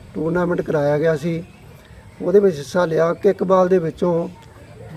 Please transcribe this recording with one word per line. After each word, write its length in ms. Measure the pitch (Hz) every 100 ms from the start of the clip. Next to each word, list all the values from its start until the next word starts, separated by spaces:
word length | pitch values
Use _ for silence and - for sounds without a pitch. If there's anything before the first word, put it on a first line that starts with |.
| -
ਟੂਰਨਾਮੈਂਟ 480 | - 156 175 175 175
ਕਰਾਇਆ 360 | - 156 143 147
ਗਿਆ 180 | 165 156
ਸੀ, 280 | 170 165 175 - - - - - - -
ਉਹਦੇ 180 | 170 196
ਵਿੱਚ 180 | 196 151
ਹਿੱਸਾ 280 | 143 180 175
ਲਿਆ। 280 | 160 165
ਕਿੱਕਬਾਲ 540 | 165 202 190 185 190 180
ਦੇ 100 | 185
ਵਿੱਚੋਂ 520 | 160 147 180 170 175 - - - - - -